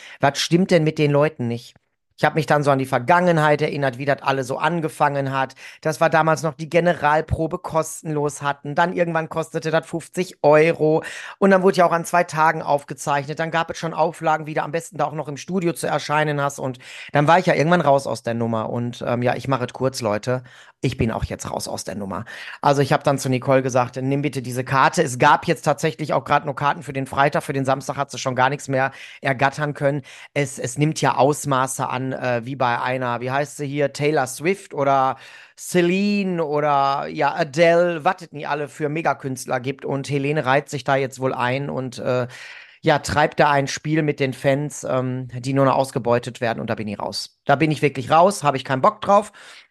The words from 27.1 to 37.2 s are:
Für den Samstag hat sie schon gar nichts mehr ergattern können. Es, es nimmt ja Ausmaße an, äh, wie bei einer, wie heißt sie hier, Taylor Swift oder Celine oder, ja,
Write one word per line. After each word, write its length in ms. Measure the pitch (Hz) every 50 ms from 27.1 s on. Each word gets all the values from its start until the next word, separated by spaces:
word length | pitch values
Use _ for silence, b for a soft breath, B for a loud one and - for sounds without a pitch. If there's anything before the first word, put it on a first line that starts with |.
| - 139 139 147 - 165 -
Für 80 | -
den 140 | 143 139 135
Samstag 320 | 139 135 139 113 - 135 123
hat 140 | 139 -
sie 60 | - 120
schon 180 | - 131 127
gar 140 | 123 127 131
nichts 200 | 143 143 - -
mehr 220 | 139 131 131 135 B B B B B B
ergattern 520 | - 135 135 117 139 139 - - 151 147 139
können. 300 | - 151 139 143 147 B B B B B B _
Es, 240 | 143 143 127 - -
es 200 | - 123 - 139
nimmt 240 | 147 156 156 -
ja 140 | - 135 -
Ausmaße 720 | - 127 143 151 147 - 147 139 127 131 135 - - 135 -
an, 240 | 127 127 131 131 131
äh, 320 | - 131 127 123 117 113
wie 100 | 123 139
bei 260 | 127 131 120 120 117
einer, 380 | 131 127 127 131 131 123 120 117
wie 100 | 120 127
heißt 280 | 131 139 147 143 - -
sie 100 | 147 135
hier, 240 | 139 147 143 135
Taylor 340 | - - 147 147 156 147 131
Swift 480 | 127 - - 143 170 196 190 - - -
oder 440 | 147 139 139 139 135 131 131 123 B B B B B B B B -
Celine 880 | - - - 180 170 175 180 190 202 208 208 202 196 190 180 165 165
oder, 600 | 143 147 147 147 147 143 139 139 139 139 143 147 156
ja, 280 | 165 156